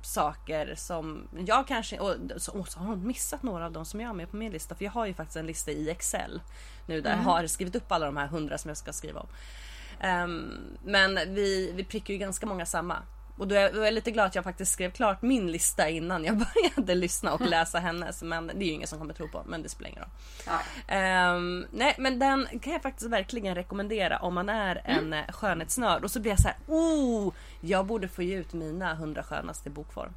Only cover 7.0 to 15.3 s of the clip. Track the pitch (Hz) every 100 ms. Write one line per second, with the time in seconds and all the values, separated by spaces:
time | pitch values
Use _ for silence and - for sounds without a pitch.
7 | 147 196 226 170 165 - 180 - - 175
8 | 147 143 143 165 151 - 160 151 - 147
9 | 156 151 - - - - - - - -
10 | 190 180 175 170 - - - - 185 202
11 | 190 190 165 196 202 190 185 180 190 220
12 | - 202 196 185 220 185 170 170 175 165
13 | - - - - 196 202 196 202 214 220
14 | 233 220 190 185 180 180 185 - 180 -
15 | 220 190 233